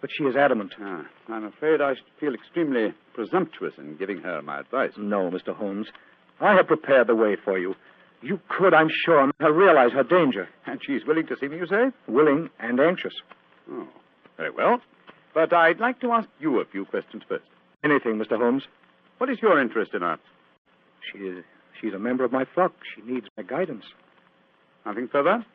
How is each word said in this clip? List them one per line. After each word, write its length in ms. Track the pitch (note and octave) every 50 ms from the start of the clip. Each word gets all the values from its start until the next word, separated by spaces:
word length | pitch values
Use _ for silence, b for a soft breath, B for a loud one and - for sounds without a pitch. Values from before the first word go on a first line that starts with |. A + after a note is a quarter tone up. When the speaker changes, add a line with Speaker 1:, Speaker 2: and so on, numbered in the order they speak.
Speaker 1:
But 80 | - C3
she 120 | - - D#3
is 120 | C3+ A#2+
adamant. 380 | C3+ C#3+ C#3 B2+ A2+ G2+ F#2 - -
Speaker 2:
Ah, 240 | G#2 G2+ F#2 D#2+ D2+ - _ _ _ -
I'm 160 | A2+ A2 G#2+
afraid 360 | G#2 - _ D3+ D#3 D#3+ D3
I 140 | C#3+ C#3 C3+
should 100 | B2 _ _ _ _
feel 140 | D#3 D3 B2
extremely 600 | A2 - - _ E3+ E3 D3 C3+ A#2+ A2 G2+ F2+ _ _ _ _
presumptuous 600 | - A2+ G2 - F#3 F3 D#3+ - - - D#2 -
in 200 | - C#2+ D2 D2+
giving 220 | D2+ F#2+ F#2+ G2+ E2+
her 200 | D#2+ F#2 F2 D2+
my 180 | C#2+ D2 C#2+ C#2+
advice. 320 | C#2 _ - C3 A#2+ D#2+ -
Speaker 1:
No, 320 | G#2 G#2 G2+ G#2 G2+ F#2 F2
Mister 240 | E2+ F#2 - - F#2
Holmes. 340 | - G#2+ G2+ G2 G2+ A2 - b b b b b b b b _ _
I 140 | D3 F#3+ G#3
have 120 | F#3 F3
prepared 400 | - D#3+ D#3+ - - C#3 C3 A#2+
the 80 | A2 A#2+
way 200 | A2 A2+ G#2+ G2+ - -
for 140 | - F#2+
you. 180 | F#2+ F2+ F#2 F#2 _ b b b b b b b _
You 180 | - C3 G3 E3+ _ _
could, 240 | - - F3+ F#3+ D#3+
I'm 160 | D#3 D#3+ D#3+
sure, 360 | D#3 - - - E3+ D3 C3+
make 80 | C3+ D3 _
her 140 | C#3+ D#3+ D3+
realize 380 | E3 G3 G3 E3 C#3+ B2 A#2+
her 120 | A2+ C3+ C3
danger. 440 | A#2+ E3 F#3 E3 C#3 A#2 G2+ F2+ - _ _ _
Speaker 2:
And 140 | - B2+ C3+ -
she's 200 | - C#3+ A2+ -
willing 220 | - D3+ D#3+ D#3
to 80 | D#3+ C3+ -
see 80 | -
me, 100 | C#3+ D3+
you 100 | E3+ F3+
say? 240 | D#3 G3 G#3 B3 C4+ B3 _ _
Speaker 1:
Willing 420 | - A2+ B2+ D#3 D3+ C#3 D3+ E3 C3+ _ _
and 200 | A2+ A#2 B2 B2+
anxious. 340 | C#3+ E3 F#3 - - - - - - _ - _ _ _ _ _ _ -
Speaker 2:
Oh, 160 | - B2+ F2 C#2+ _ - _ _ _ _ _ - _
very 140 | - D#2+ D2+
well. 280 | - - A2 F3 A#3+ B3 _ _ _ _ _ - - _ _ _ _
But 200 | D#3 D#3+ D#3 E3+
I'd 260 | E3+ E3 E3 F3 E3
like 200 | A3 B3 B3+ _
to 100 | - A#3+
ask 180 | A#3 A3+ - - _ _
you 200 | C#3+ D#3+ C3 G#2
a 60 | D#2+
few 200 | _ - F#2+ G2
questions 380 | - - G2 - _ - A2 -
first. 180 | _ F#2+ - _ _ _ _ _ _ _ _ -
Speaker 1:
Anything, 340 | D3+ D3 C3 - A#2 A2
Mister 200 | G#2+ A2 - A#2+
Holmes. 260 | G#2+ A#2+ A#2+ B2 C#3 - - _ _ _ _ _ _ _ _ _
Speaker 2:
What 120 | _ A#3+ C4+
is 100 | C4 G3
your 200 | - G#3+ F3 D3
interest 320 | C3 G#2+ - A2+ G2 - -
in 80 | G2+
her? 160 | F2 E2+ D#2+ - _ _ _ _ _ _ _ _ _ _ _ _ _ _ _ _ - -
Speaker 1:
She 80 | - G2+
is, 240 | G2 F#2+ F2+ F2+ E2+ _ _ _ _ _ _ -
she's 120 | - A2 F#2+
a 60 | F#2+
member 240 | G#2 B2 B2+ B2+ C3
of 80 | A#2+
my 140 | C3 C3 C3
flock. 280 | - - - F#3 E3+ - _ - - -
She 60 | A#2
needs 260 | G#2 A#2 B2+ B2+ G#2+ - _
my 60 | - G2+
guidance. 400 | F2+ A#2+ D3+ F#3+ F3 F3+ D#3 - - - _ _ _ _ _ _ _ _ _ _ _ _ _ _ _ _ _ _
Speaker 2:
Nothing 220 | G#2 G#2 G#2+ B2+
further? 360 | A#2 - C#3+ C#3+ E3 G3+ A#3+ A3 _